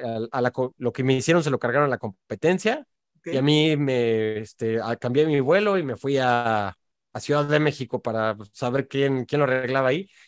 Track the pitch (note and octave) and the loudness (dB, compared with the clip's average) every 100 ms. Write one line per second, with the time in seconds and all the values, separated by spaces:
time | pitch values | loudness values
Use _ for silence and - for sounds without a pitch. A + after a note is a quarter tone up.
0 | B2 A2+ A2+ C3 B2 C3+ B2+ - A#2+ B2+ | -6 -6 -4 -2 -2 0 -6 -4 -4 0
1 | C3 C3 D#3 E3+ D3 B2+ A#2+ C3 D3 A#2+ | 2 2 4 2 2 0 0 2 2 0
2 | A2+ - - G#2+ D#3+ F#3 G#3+ D4 - _ | -6 -12 -12 -2 0 2 0 -2 -6 _
3 | _ _ E3+ C#3 C#3 D3+ D#3 D3 C#3 B2+ | _ _ -6 0 4 4 4 2 0 0
4 | A#2 A2 A2 G#2+ A2 - A2+ A2+ A2 A#2 | 2 0 -2 -4 -10 -6 -4 -2 -4 -4
5 | B2 C3+ D#3 C#3+ C3 F#3 G#3+ F#3+ C#3 A2 | -2 0 2 2 2 2 2 0 -2 -6
6 | C#3 C3+ B2+ A#2+ A#2 G#2+ G2 - _ _ | -2 0 2 2 2 0 -2 -8 _ _
7 | _ B2 - D3 D3 D3+ D3+ D3 B2 B2 | _ -8 -2 0 2 2 2 -2 -6 -6
8 | A#2+ A2 A2 G#2+ G2+ - B2 C3+ C3+ C3+ | -4 -2 -2 -4 -10 -8 -4 -2 -2 -2
9 | C#3 C3+ A#2+ D3 C#3 B2+ B2+ C3+ C3 D#3 | 0 0 -2 0 2 0 0 0 0 0
10 | G3+ _ | -4 _